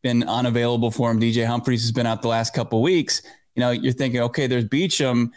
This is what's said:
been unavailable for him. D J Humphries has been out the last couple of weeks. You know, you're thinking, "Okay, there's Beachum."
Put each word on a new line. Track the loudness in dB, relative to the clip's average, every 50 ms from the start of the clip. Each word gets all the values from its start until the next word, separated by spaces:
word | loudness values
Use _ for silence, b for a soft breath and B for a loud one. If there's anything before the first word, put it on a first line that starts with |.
| -4
been | 0 0 0 0
unavailable | 0 0 0 0 0 2 2 2 0 0 2 0 0 0
for | 0 0 2
him. | 2 2
D | 2 2 2
J | 2 0
Humphries | 0 0 -2 0 0 0 0 0
has | -2 0
been | 0 0
out | 0 -2 -2 -2
the | 0
last | 0 0 0 -2 -2
couple | -4 -4 0 0 2
of | 2
weeks. | 2 2 2 0 0 -2 -4 B B B B B B -4
You | -2
know, | 0 0
you're | 0 0 0 -2 -2
thinking, | 0 -2 -2 0 0
"Okay, | -2 -2 -2 -2 -2
there's | 0 0 0 0
Beachum." | 0 0 0 0 0 0 0 0 0 2 0 0 -2 B